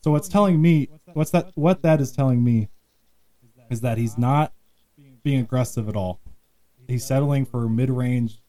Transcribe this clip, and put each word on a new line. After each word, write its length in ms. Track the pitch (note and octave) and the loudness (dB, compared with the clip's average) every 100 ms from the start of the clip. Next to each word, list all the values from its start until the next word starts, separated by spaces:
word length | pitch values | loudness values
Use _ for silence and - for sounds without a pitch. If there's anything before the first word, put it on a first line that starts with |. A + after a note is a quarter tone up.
So 100 | D#3 | 2
what's 180 | D3 - | 0 0
telling 320 | G3+ G3+ E3 | 2 4 4
me, 280 | E3 D#3 C3+ - - | 4 4 0 -8 -12
what's 180 | D#3+ D#3 | -6 0
that, 200 | F3 F3 - | 0 -2 -2
what 260 | D#3 F#3 | 0 2
that 180 | E3 D#3 | 2 2
is 120 | C3+ | 2
telling 320 | - C3+ B2 | 0 0 2
me 260 | A#2+ A2+ G#2+ - _ _ _ _ _ _ _ _ A#2 | 2 2 0 -10 _ _ _ _ _ _ _ _ _
is 120 | A#2+ | -6
that 160 | A#2+ A2+ | -4 -2
he's 200 | A#2 G#2+ | -4 -2
not 360 | B2 C#3+ D3+ - _ _ _ _ C#3 B2+ | 0 2 0 -6 _ _ _ _ -20 -8
being 180 | D3 C3+ | -2 -2
aggressive 480 | A#2 B2+ A#2+ - G#2+ | 0 -2 -2 -4 -6
at 60 | G#2+ | -4
all. 260 | F#2 F2+ - - _ _ _ _ B2+ | -6 -8 -14 -20 _ _ _ _ -6
He's 180 | B2 - | -6 -2
settling 400 | C3 C#3+ C#3 C3 | -2 0 0 -2
for 220 | B2 A#2 | -4 -2
mid-range 760 | A2+ C3 B2+ B2 B2 A#2 A2 | 0 0 0 -2 -2 -2 -6